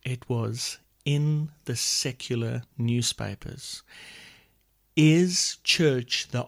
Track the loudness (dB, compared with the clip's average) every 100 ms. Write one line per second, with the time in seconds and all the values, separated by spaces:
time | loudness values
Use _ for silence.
0 | -8 -8 -4 -2 -2 -4 -8 -10 _ _
1 | -2 2 2 2 -2 -8 -8 -4 -2 -2
2 | -4 -6 -4 -4 -2 -4 -8 -4 0 0
3 | -2 -4 -8 -10 -12 -14 -14 -16 -18 -20
4 | -20 -20 -20 -20 _ _ _ _ _ 4
5 | 6 6 4 2 -2 -2 -2 2 4 2
6 | 0 -4 -4 -4